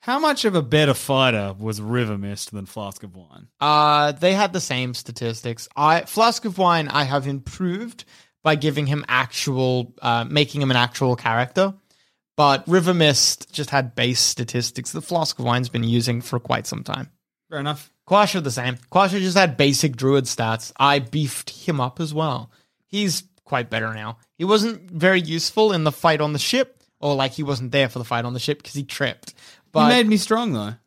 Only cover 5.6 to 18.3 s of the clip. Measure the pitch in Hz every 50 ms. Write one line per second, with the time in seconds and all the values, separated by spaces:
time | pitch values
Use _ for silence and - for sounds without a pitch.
5.6 | - - _ - 147 151 165 170 - - - - 220 233 226 - - 226 180 180
6.6 | 190 175 170 165 156 143 - 143 147 131 135 143 131 139 139 139 135 - - -
7.6 | 185 180 175 196 226 240 240 - - _ _ - _ _ _ _ _ 156 156 151
8.6 | 135 156 143 143 147 131 143 147 147 - 127 127 131 123 - - - - 135 127
9.6 | 131 127 127 127 120 120 - - - 127 120 117 117 120 143 147 147 - - 147
10.6 | 143 135 131 123 120 120 - - 143 127 123 117 - 123 113 117 123 123 - -
11.6 | 190 196 196 - _ _ _ _ _ _ _ _ _ _ _ - 151 143 139 131
12.6 | - - 170 185 170 175 185 175 160 151 139 - - - - - - _ - -
13.6 | 147 - - 139 131 123 - - 127 123 127 120 - - - - 123 113 - 123
14.6 | 117 120 - - 120 - - 160 156 - 175 170 160 147 - - 123 120 120 123
15.6 | 127 117 - 120 117 113 117 120 117 123 120 117 117 - - 123 - - 127 117
16.6 | 107 - - 110 - - - - 131 - _ _ _ _ _ _ _ _ 160 147
17.6 | 139 147 151 143 - _ _ _ _ - 180 202 208 196